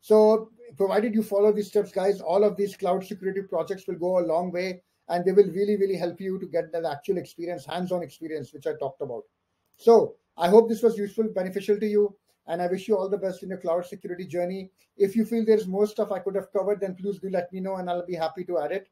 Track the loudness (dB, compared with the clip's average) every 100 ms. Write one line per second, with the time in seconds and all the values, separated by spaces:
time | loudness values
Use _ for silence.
0 | 6 6 8 4 0 _ -20 -2 2 2
1 | 2 0 0 2 4 2 0 0 0 0
2 | 0 0 0 2 2 2 -4 -2 -2 -2
3 | -4 -8 -6 -6 -4 -4 -4 -8 -8 -6
4 | 0 0 0 -2 -2 -4 -6 -8 _ _
5 | -6 -2 4 6 6 2 0 2 0 0
6 | -4 -4 -8 -6 -4 -4 -4 -6 -4 -6
7 | -4 -4 -6 -12 -10 -10 -8 -8 -4 -4
8 | -6 -12 -10 -10 -10 -8 -8 -6 -8 -8
9 | -10 -10 -14 _ _ _ _ _ 6 6
10 | 6 -6 _ -2 6 6 6 2 0 0
11 | -6 -4 -4 -4 -6 -6 -2 0 2 2
12 | 2 -2 _ _ -8 -4 -2 -4 0 -2
13 | 0 -4 -4 -6 -10 -8 -2 -2 -4 -14
14 | -12 -10 -6 -4 -4 -6 -12 _ _ -2
15 | 0 2 0 0 4 2 2 0 0 0
16 | -4 -2 -4 -6 -4 -2 -2 -2 -4 -6
17 | -8 -6 -4 -4 -4 -8 -6 -6 -4 -4
18 | -4 -4 -4 -4 -4 -2 -2 -6 -8